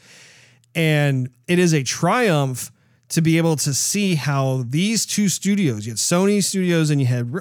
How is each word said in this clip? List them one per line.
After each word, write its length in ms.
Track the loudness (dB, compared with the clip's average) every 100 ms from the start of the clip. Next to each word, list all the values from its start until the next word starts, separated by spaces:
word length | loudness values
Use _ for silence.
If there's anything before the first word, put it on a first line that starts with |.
| -20 -20 -20 -20 -20 _ _
And 560 | -2 2 2 2 0 -2 _ -2
it 100 | 2
is 140 | 4
a 100 | 2
triumph 880 | -2 -2 0 2 2 2 0 -4 -10 _ _ _ -6
to 140 | 0
be 160 | 2 2
able 180 | 2 0
to 160 | -2
see 440 | -2 -2 -2 0 0
how 480 | 0 0 0 -2 -2
these 380 | -2 0 -2 -2
two 240 | 0 0
studios, 560 | 0 -2 0 0 -2 -8
you 60 |
had 60 | -6
Sony 460 | 0 2 2 2
Studios 460 | 0 -2 0 2 2
and 100 | 2
you 60 | 0
had, 260 | 0 -4 -8